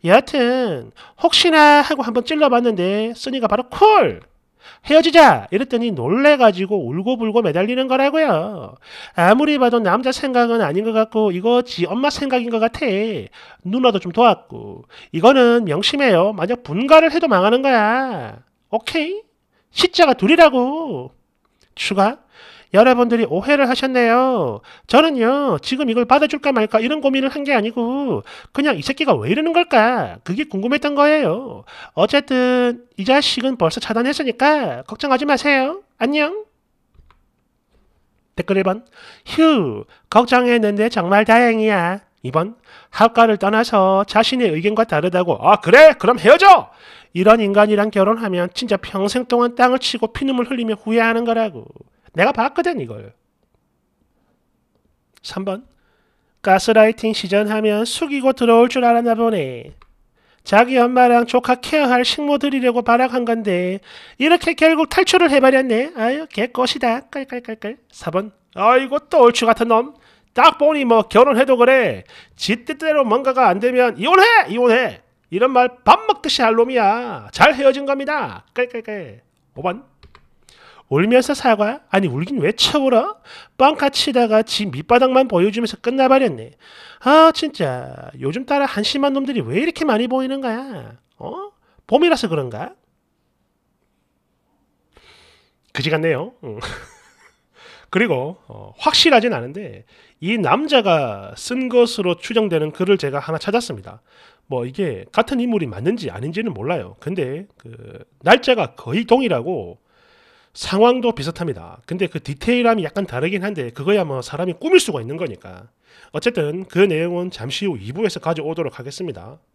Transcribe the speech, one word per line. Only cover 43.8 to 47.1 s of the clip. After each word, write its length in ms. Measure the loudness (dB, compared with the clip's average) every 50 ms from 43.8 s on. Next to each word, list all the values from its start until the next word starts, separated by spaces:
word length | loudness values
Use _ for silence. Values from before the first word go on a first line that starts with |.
| 2 2 2 0 -2
자신의 440 | 0 0 0 2 2 0 -2 -2 -2
의견과 360 | -2 -2 -2 -2 0 0 -2
다르다고. 520 | 0 -2 -2 -2 0 -2 -2 0 -2 -2 0
아, 160 | 4 4 4 4
그래? 340 | 4 4 8 10 10 8 8 6
그럼 200 | 0 0 0 4
헤어져! 500 | 6 6 6 8 10 8 8 8 6 -6 _ _ -20 -20 -20 -20 _ _